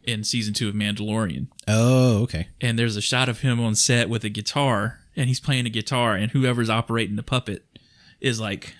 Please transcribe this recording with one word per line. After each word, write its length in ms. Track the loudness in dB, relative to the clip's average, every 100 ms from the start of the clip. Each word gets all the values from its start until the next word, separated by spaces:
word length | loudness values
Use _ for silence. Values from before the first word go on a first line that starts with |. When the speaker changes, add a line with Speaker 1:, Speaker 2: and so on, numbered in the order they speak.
Speaker 1:
in 220 | -6 -4 -2
season 280 | -2 -2
two 140 | -2 -2
of 60 | -2
Mandalorian. 720 | -2 -2 -2 -2 -2 -4 -8 -8 0
Speaker 2:
Oh, 480 | 4 6 6 4 4
okay. 260 | 0 -4 -8 -4
Speaker 1:
And 180 | -2 0
there's 200 | 0 -2
a 40 |
shot 280 | -2 0 0
of 100 | 0
him 200 | 0 0
on 140 | 0 2
set 340 | 4 4 2
with 160 | -2 -4
a 40 |
guitar, 720 | -6 -4 0 2 2 -2 -6 -10 -4
and 140 | -2
he's 100 | 0
playing 260 | 0 0 0
a 40 |
guitar, 460 | -4 0 2 2 2
and 160 | 0
whoever's 380 | 2 2 2 2
operating 460 | 0 0 0 0 -4
the 80 |
puppet 400 | -2 -4 -2 -8 -12 -20 -20 _ -20 _
is, 220 | -4 -2
like, 340 | -4 -6 -10 -6